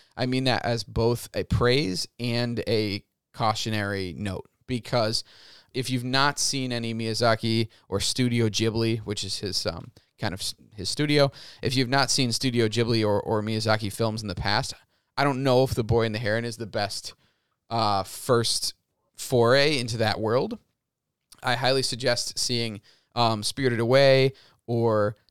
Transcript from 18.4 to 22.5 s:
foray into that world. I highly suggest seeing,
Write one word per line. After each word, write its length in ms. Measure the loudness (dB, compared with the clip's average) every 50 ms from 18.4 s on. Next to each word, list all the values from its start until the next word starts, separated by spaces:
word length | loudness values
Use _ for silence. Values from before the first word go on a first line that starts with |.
| 2 0 -2 -2 -2 -4 -8 _ _ _ _ _ _ _ _
foray 640 | -14 -6 0 2 4 6 6 6 6 4 4 2 0
into 200 | -2 -4 -2 0
that 220 | 0 0 0 0
world. 380 | 0 0 0 0 0 -2 -6 -10 _ _ _ _ _ _ _ _ _ _ _ _ _ _ -20 _
I 120 | -4 -2 -2
highly 280 | 0 2 2 2 2
suggest 560 | 0 -2 -4 -2 0 0 0 0 -2 -6 -4 -4
seeing, 420 | -2 -2